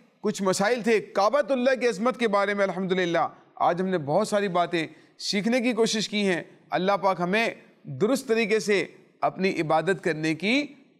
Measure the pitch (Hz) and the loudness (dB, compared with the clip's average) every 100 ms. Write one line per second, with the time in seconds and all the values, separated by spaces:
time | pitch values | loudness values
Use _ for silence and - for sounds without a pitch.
0 | _ _ 208 208 190 180 202 247 208 214 | _ _ -6 -2 0 2 2 2 2 2
1 | - - 202 277 285 262 247 262 240 185 | 0 0 2 2 2 0 2 2 0 0
2 | 240 - 233 202 196 202 196 175 190 185 | -2 0 0 2 2 0 0 -2 -2 0
3 | 180 165 139 - - - 147 175 190 180 | 0 0 0 -4 -16 -2 0 0 0 -2
4 | 143 165 214 208 202 175 170 170 151 - | 0 0 0 -2 0 0 0 -2 -4 -10
5 | - - - 202 202 254 240 220 220 220 | -20 -10 -4 -2 0 0 0 0 0 0
6 | 185 208 202 165 - - - 156 185 196 | -2 -2 0 -2 -6 -18 -6 -2 0 2
7 | 190 165 175 208 226 - - _ - 131 | 0 0 0 0 -2 -4 -14 _ -14 -2
8 | 214 269 254 226 214 214 170 202 151 - | 0 0 0 0 2 0 0 0 -2 -10
9 | - _ 143 190 190 - 156 160 165 190 | -20 _ -4 0 -2 0 0 0 0 -2
10 | 185 156 160 156 190 269 294 - _ | -2 -2 -2 -2 0 0 -2 -10 _